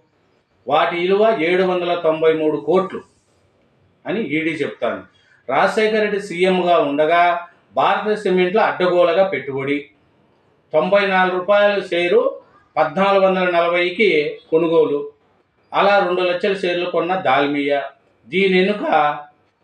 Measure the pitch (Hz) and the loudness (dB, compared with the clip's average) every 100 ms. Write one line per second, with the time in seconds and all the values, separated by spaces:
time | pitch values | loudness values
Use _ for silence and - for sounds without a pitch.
0 | _ _ _ _ _ _ - 151 170 170 | _ _ _ _ _ _ -2 0 0 -2
1 | 180 196 220 180 165 180 185 180 175 170 | 0 2 2 2 0 0 0 -2 -2 -2
2 | 160 156 160 156 156 147 143 185 185 226 | -2 2 2 2 0 -2 0 0 0 -6
3 | - _ _ _ _ _ _ _ _ _ | -16 _ _ _ _ _ _ _ _ _
4 | 131 196 180 151 160 143 131 - 117 98 | -8 -6 -4 -4 -4 -4 -6 -4 -6 -6
5 | - _ _ _ - 139 190 202 214 220 | -12 _ _ _ -4 0 0 0 0 0
6 | 208 196 - 170 185 180 175 165 143 143 | -2 -4 -6 -2 0 2 2 2 2 0
7 | 156 170 175 170 - _ _ - 156 196 | 2 2 2 0 -6 _ _ -2 0 0
8 | 208 214 196 185 180 214 202 - 180 175 | -2 -2 0 0 2 2 0 0 0 2
9 | 170 165 190 143 - 135 139 143 - _ | 2 2 0 -2 -6 -6 -4 -4 -8 _
10 | _ _ _ _ _ _ _ 156 185 202 | _ _ _ _ _ _ _ -2 2 2
11 | 196 185 185 180 180 202 202 202 185 175 | 2 2 0 0 0 2 2 0 -4 -2
12 | 175 214 - - - _ _ 147 151 151 | 2 2 0 -4 -14 _ _ -2 -2 0
13 | 196 196 190 185 180 170 170 175 175 180 | 2 2 2 2 0 0 0 0 -2 0
14 | 208 156 147 - - 160 170 165 147 143 | 2 2 -2 -6 -2 0 2 2 2 -2
15 | 143 - _ _ _ _ _ 151 196 202 | -8 -16 _ _ _ _ _ 0 2 2
16 | 180 180 180 175 208 190 180 175 175 170 | 2 0 -2 -2 -2 -2 -2 -4 -2 -2
17 | 165 185 131 135 143 143 143 143 - - | -2 -2 0 0 0 -2 -2 -2 -4 -12
18 | _ _ 113 170 196 185 190 202 320 156 | _ _ -6 -2 2 2 2 -2 0 0
19 | 147 147 - _ _ _ | 0 -2 -10 _ _ _